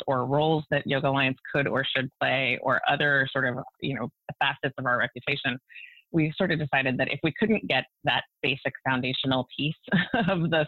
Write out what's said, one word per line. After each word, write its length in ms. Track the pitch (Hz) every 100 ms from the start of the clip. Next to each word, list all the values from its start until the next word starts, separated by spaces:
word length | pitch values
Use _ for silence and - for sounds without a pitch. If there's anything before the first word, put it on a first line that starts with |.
| -
or 200 | 131 127
roles 380 | 143 156 160 151
that 160 | 143 147
Yoga 220 | 139 139
Alliance 300 | 135 131 135 -
could 180 | 151 135
or 160 | 123 131 135
should 140 | 127 -
play 380 | 135 131 127 120
or 200 | 131 120 -
other 400 | 143 147 139 135
sort 140 | 135 131
of, 160 | 127 - _
you 140 | 139
know, 160 | 127 123 - - -
facets 340 | 139 143 139 135
of 80 |
our 140 | 127 123
reputation, 580 | 120 123 - 139 131 127 - - - - _
we 220 | 165 156 -
sort 140 | 185
of 80 | 160
decided 400 | 147 139 135 -
that 100 | 131
if 100 | 143
we 100 | 165 -
couldn't 280 | 214 208 -
get 160 | 131 - _
that 200 | 143 123 - _
basic 300 | 139 135 139 - 131
foundational 600 | 127 127 127 135 131 123 -
piece 180 | 143 - -
<laughs> 360 | 180 - 233 185
of 220 | 185 160
the 160 | 160